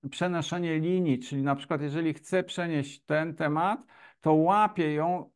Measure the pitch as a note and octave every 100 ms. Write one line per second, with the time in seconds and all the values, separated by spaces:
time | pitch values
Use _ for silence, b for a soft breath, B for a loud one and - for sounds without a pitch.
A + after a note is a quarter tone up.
0 | D3 - F3+ F3+ - F3 F3 D#3+ D#3+ F#3
1 | F3 B2+ - C#3 C#3 C#3 - D#3 D3 D3
2 | E3 D3+ - F#3 F3+ - E3+ D#3 C#3 -
3 | _ D3+ D#3+ D#3+ D#3 D3+ F3+ A3+ - B
4 | B B D#3 D#3 D#3+ G3+ G#3+ G#3 D#3 D3+
5 | E3 F3+ -